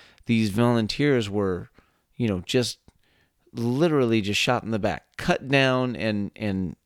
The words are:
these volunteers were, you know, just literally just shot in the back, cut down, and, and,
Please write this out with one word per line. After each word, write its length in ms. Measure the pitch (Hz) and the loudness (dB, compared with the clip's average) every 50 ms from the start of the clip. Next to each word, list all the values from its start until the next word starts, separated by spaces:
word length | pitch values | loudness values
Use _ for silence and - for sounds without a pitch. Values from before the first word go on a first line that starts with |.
| - - _ _ - | -20 -20 _ _ -2
these 240 | - 117 113 110 104 | 0 0 2 2 0
volunteers 800 | 95 110 120 120 120 117 110 101 - - 143 147 139 123 110 101 | 2 2 2 4 4 2 0 -2 -2 -2 0 2 2 0 0 -2
were, 400 | 98 104 101 95 90 87 98 - _ - _ _ _ _ _ _ _ | -2 -2 -2 0 -2 -4 -8 -12 _ -20 _ _ _ _ _ _ _
you 120 | - 123 | -4 -2
know, 140 | 113 98 87 87 | -2 -2 -2 -4
just 320 | - - 127 120 113 - _ _ - _ _ _ _ _ _ _ _ _ _ _ _ - | 0 0 0 0 0 -6 _ _ -20 _ _ _ _ _ _ _ _ _ _ _ _ -8
literally 680 | 113 117 120 123 135 165 175 151 143 127 117 113 113 | -4 -2 -2 0 2 2 2 4 2 2 4 2 2
just 180 | 98 101 101 - | 2 0 -2 0
shot 240 | - - 123 113 - | 0 0 0 -2 -2
in 80 | 107 | -4
the 80 | 113 107 | -4 -2
back, 240 | 95 104 80 - _ _ _ | -2 -2 -4 -4 _ _ _
cut 300 | - - - 175 - - | -6 0 0 0 0 0
down, 480 | 131 139 139 135 131 127 127 127 127 117 | 0 2 4 4 4 2 2 0 -2 -4
and, 360 | 78 90 110 107 104 101 - - | -4 -2 -2 0 -2 -2 -4 -6
and, 400 | - 110 104 95 95 92 85 - _ _ | -6 -6 -2 -2 -2 -2 -4 -6 _ _